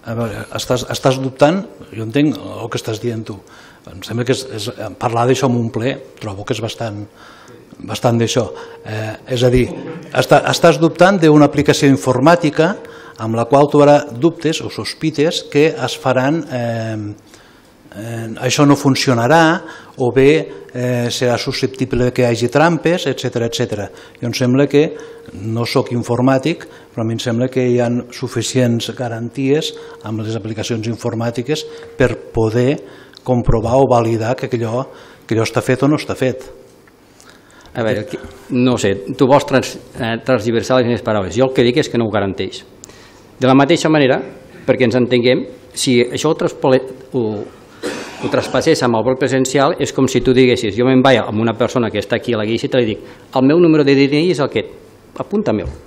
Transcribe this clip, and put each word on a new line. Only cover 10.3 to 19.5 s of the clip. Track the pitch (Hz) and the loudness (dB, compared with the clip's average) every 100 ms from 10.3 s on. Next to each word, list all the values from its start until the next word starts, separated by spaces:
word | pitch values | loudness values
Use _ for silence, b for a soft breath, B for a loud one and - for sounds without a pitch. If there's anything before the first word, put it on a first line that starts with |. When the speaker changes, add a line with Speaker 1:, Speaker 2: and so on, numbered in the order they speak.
| 143 - | 4 4
Speaker 1:
estàs | 127 170 147 | 2 4 4
dubtant | 160 - 180 202 | 0 4 4 6
d'una | 156 151 143 | 6 6 6
aplicació | 143 143 139 143 | 4 2 4 4
informàtica | 135 131 123 139 175 160 143 160 214 B B B B | 4 2 2 4 4 2 0 0 0 B B B B
amb | 113 113 | -4 -2
la | 117 | 2
qual | 139 147 | 4 4
tu | 147 143 | 6 6
ara | 147 143 | 6 2
dubtes | 117 165 165 151 156 110 | -2 -2 0 -4 -4 -6
o | |
sospites | - 107 - 156 143 151 175 - | -8 -10 -6 -6 0 -2 -2 -2
que | 147 156 | 2 2
es | 151 151 - | 2 -6 -4
faran, | 135 127 131 165 147 | 0 0 2 -2 -4
eh, | 123 120 117 113 110 104 104 _ b b b b b - | -6 -4 -4 -6 -8 -8 -12 _ b b b b b -20
eh, | 101 113 117 113 117 | -16 -12 -10 -10 -4
això | 107 113 | -2 4
no | 143 143 | 4 6
funcionarà, | 143 131 - 120 120 160 160 | 4 2 2 2 4 4 4